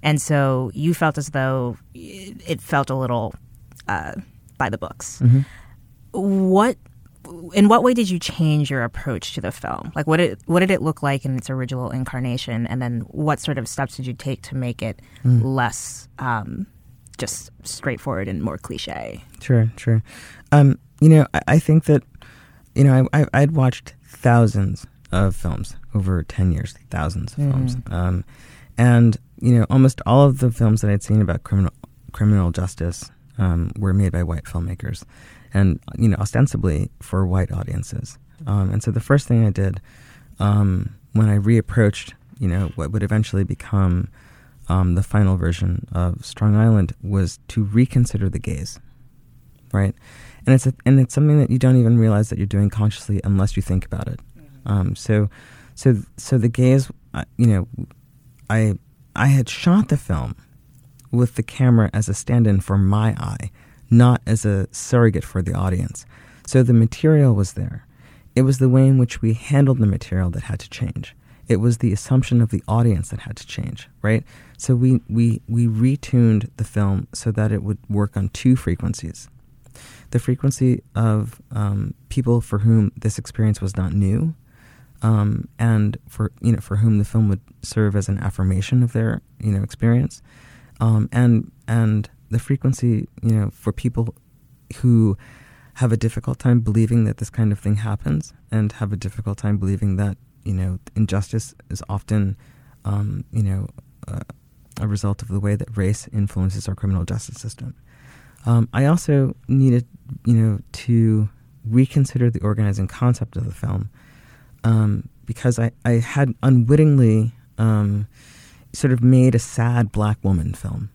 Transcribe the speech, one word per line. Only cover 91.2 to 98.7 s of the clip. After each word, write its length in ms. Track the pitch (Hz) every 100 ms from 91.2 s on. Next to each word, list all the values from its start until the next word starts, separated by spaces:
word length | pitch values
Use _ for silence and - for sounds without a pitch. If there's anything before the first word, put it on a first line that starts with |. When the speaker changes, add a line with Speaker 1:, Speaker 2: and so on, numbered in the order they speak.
| 123 113 - _ -
Speaker 2:
and 420 | 113 113 107 104 _ _
the 100 | 117
frequency, 680 | - 139 131 131 120 110 - -
you 100 | 113
know, 180 | 110 101
for 220 | - -
people 420 | - 127 117 117 - _ _ _ _ _ -
who 400 | 127 117 110 98 - - - _ _ -
have 160 | 123
a 60 | 110
difficult 420 | 113 110 - 127
time 220 | 131 120
believing 420 | 113 107 110 120
that 140 | 107 107
this 120 | 104
kind 220 | - 110
of 80 | 104
thing 160 | - 104
happens, 580 | 110 104 - 151 - - _
and 200 | 110 104